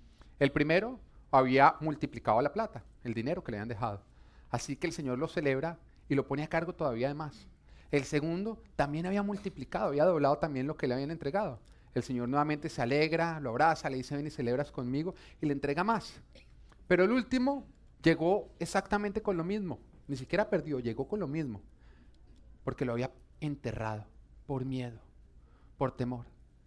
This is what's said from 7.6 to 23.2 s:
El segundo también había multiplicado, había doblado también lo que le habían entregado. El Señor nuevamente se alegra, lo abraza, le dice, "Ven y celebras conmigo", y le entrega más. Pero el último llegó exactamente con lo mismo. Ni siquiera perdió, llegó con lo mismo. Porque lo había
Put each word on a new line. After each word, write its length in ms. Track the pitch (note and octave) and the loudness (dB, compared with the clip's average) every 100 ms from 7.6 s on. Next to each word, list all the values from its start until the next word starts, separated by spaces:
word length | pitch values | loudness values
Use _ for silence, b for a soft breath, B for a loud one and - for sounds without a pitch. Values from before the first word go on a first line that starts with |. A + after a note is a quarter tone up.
| b b b | b b b
El 140 | C#3+ | -2
segundo 580 | B2+ D3+ D#3 F3 G#3+ A3 - | 0 -2 -2 -4 -4 -8 -12
también 320 | - C#3+ D3+ F3+ | -4 -2 -2 -2
había 160 | G3+ | -2
multiplicado, 640 | G3+ G3 G3 - B2+ F#3 G3+ | -2 -4 -6 -10 -6 -2 0
había 160 | C#3+ | 4
doblado 340 | F3 D#3+ C#3 D3 | 4 6 4 2
también 280 | E3 C3+ C#3 | 0 -2 -4
lo 100 | D3+ | -2
que 100 | C3+ | -2
le 80 | |
habían 160 | B2 C#3 | -2 -4
entregado. 500 | E3 C#3 F#3+ G3 A2+ - b b | -4 -4 -2 -4 -8 -18 b b
El 80 | B2+ | -4
Señor 260 | A#2+ B2 A#2+ | -2 -4 0
nuevamente 400 | C#3+ D3+ D3+ D#3+ | 0 2 -2 -4
se 140 | - | -2
alegra, 580 | A#2+ C#3+ D#3 E3 E3 D#3+ | 2 4 4 2 0 -2
lo 100 | C3 | -4
abraza, 400 | A#2+ D#3+ D3+ D3+ | 4 4 4 -2
le 80 | C3 | -6
dice, 180 | B2+ C#3+ | -6 -6
"Ven 100 | D3+ | -6
y 40 | |
celebras 400 | - A#2+ B2+ D3 | -4 0 0 -2
conmigo", 440 | - B2 C#3 E3+ - B B | -6 -4 -4 -4 -8 B B
y 60 | D#3 | -2
le 60 | |
entrega 320 | C#3+ C#3+ C#3+ | 0 0 0
más. 360 | G3+ A3 - - - - - - - - - | 0 0 -4 -18 -20 -20 -20 -20 -20 -8 2
Pero 180 | F3 | 4
el 60 | F#3+ | 6
último 560 | B3+ G#3+ C4 B3+ C#4 - - - - | 4 2 2 2 -2 -8 -20 -20 2
llegó 520 | E3 E3 E3 G3+ - - | 4 6 4 2 -2 -8
exactamente 640 | E3+ G3+ - G#3 G#3 G#3 | -2 -2 0 -2 0 -2
con 140 | G#3 F3 | -2 -2
lo 80 | |
mismo. 360 | E3 G#3+ F#3 A2 - - - | -2 -2 -4 -8 -14 -18 -10
Ni 80 | C3 | -8
siquiera 320 | B2+ F3 G#3 | -2 0 2
perdió, 300 | F3 D3 C3 | 0 -2 -4
llegó 300 | A#2 A#2 C3+ | -2 -4 -4
con 120 | G#3+ | -4
lo 60 | D3 | -4
mismo. 340 | D#3+ C#3 G2+ - - b b b b - - - - | -4 -4 -6 -14 -20 b b b b -20 -20 -20 -10
Porque 200 | - B2 | -8 -4
lo 80 | B2+ | -2
había 180 | A#2 C3 - | -2 -4 -8